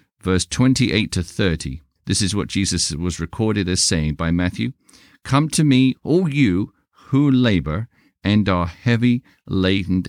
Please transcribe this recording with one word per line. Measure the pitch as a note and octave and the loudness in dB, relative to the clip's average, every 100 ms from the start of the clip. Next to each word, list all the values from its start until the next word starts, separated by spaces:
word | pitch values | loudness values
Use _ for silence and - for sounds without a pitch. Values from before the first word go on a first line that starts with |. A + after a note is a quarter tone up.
| _ _ | _ _
verse | F2+ F#2 - | -2 -2 -2
twenty-eight | - B2+ B2+ B2+ G2+ G#2 | 2 2 4 2 0 -2
to | F#2 | -4
thirty. | E2+ - G2 D#2+ C#2 C#2 - _ - | -6 -2 -2 -2 -6 -10 -16 _ -6
This | G2 | -2
is | G2 | 0
what | G#2 C#2+ | -2 -4
Jesus | F#2+ F#2+ F2 - D2+ | -2 -2 -2 -4 -4
was | F2+ E2+ | -6 -6
recorded | E2 - A2 G#2 F2+ | -8 -4 -2 0 -2
as | F2+ | -2
saying | - E2+ D#2 D2 | 0 0 -2 -2
by | E2 | -2
Matthew. | F2 F2+ - A#2 - _ _ _ _ | 0 -2 -4 -8 -8 _ _ _ _
"Come | - C#3 D#3 | -2 -2 0
to | - D#3 | 2 4
me, | B2+ C3 B2 | 4 2 0
all | - E3+ F3 | 0 0 0
you | C#3+ A#2+ F2+ A2 _ _ _ - | 2 2 2 -4 _ _ _ -2
who | C3+ D3 | 0 2
labor | C3 B2 F#2 D2+ D#2 A2+ _ _ _ | 2 2 2 0 -6 -8 _ _ _
and | G2 G#2+ G2+ | 0 2 2
are | F2+ E2 | 0 -2
heavy | - A#2+ A#2 B2 A#2+ - _ - | -4 -2 2 2 0 -4 _ -6
laden | F#2+ F#2+ G2 E2+ F#2 | 0 2 0 0 -2